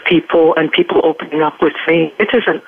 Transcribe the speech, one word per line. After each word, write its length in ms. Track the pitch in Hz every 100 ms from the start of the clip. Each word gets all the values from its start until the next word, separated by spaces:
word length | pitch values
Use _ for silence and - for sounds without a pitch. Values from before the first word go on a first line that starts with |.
| -
people 500 | 170 - 170 160 -
and 160 | 160
people 280 | - 170 -
opening 380 | 170 156 151 151
up 200 | 151 -
with 140 | 160 151 -
me. 260 | 165 160 -
It 100 | 208
is 100 | 247 220
an 140 | 233